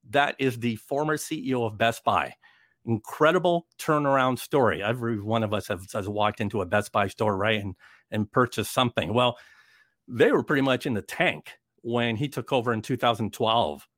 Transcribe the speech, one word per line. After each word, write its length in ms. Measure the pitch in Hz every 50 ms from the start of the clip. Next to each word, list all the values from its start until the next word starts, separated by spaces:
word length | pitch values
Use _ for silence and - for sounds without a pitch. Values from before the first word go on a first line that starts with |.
| _ 120
That 240 | 104 143 143 - - -
is 180 | 135 131 120 117
the 160 | 117 120 113
former 400 | 107 - - 143 139 151 156 151
C 320 | 147 - - 165 160 - 135
E 60 | 127
O 80 | 123
of 160 | 117 110 107 101
Best 240 | 113 113 120 -
Buy. 320 | _ - 104 85 71 64 - _ _ - _ _ _ _ _ _ _
Incredible 840 | 120 117 107 - - - - 156 156 165 185 165 180 170 170 - _ _ -
turnaround 600 | - - 156 147 147 139 135 135 127 127 127 117
story. 420 | - - - 143 127 107 85 78
Every 380 | 98 107 120 120 117 117 117 104
one 240 | 101 107 113 117 110
of 100 | 104 107
us 140 | 101 - -
has, 240 | 104 90 90 -
has 160 | - 113 98 98
walked 320 | 104 101 104 107 104 -
into 200 | 110 101 - 107
a 60 | 92
Best 240 | 87 98 104 101 -
Buy 160 | - 113 101
store, 300 | 98 - - 113 107 101
right, 260 | 95 98 110 110 95
and, 140 | 98 98 90 _ - - - _ _ _
and 200 | - 107 107 -
purchased 420 | - 131 123 117 - - 101 -
something. 420 | - 131 127 120 - - 85 78 107
Well, 240 | 123 123 123 120 - - - - _ _ _ _ _ _ _ _ _ _ -
they 240 | 123 110 151 247
were 100 | 285 170
pretty 200 | - - 156 139
much 240 | 135 135 127 123 -
in 80 | 147 120
the 80 | 101
tank 500 | 95 - - - 170 175 117 156 _ - - _ _ _ _ _
when 340 | _ 120 117 120 120 120 113
he 120 | 104 147 143
took 240 | - 135 117 -
over 200 | 143 127 110 123
in 100 | 117 110
two 140 | 107 - 135
thousand 360 | - - 123 117 107 113 101
twelve. 560 | - - 117 110 113 120 104 76 73 71 - _ _